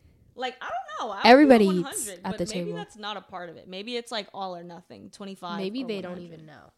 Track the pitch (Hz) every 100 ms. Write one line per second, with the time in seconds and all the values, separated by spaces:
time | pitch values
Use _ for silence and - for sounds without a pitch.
0 | _ _ _ - 254 247 - 698 659 622
1 | 247 196 226 262 294 240 196 180 170 427
2 | 208 - 185 185 175 180 170 170 170 214
3 | 208 202 185 185 175 151 - 185 208 240
4 | 240 226 196 - 190 175 175 170 - 196
5 | 202 - 196 190 175 170 190 240 240 202
6 | 180 180 175 160 156 139 -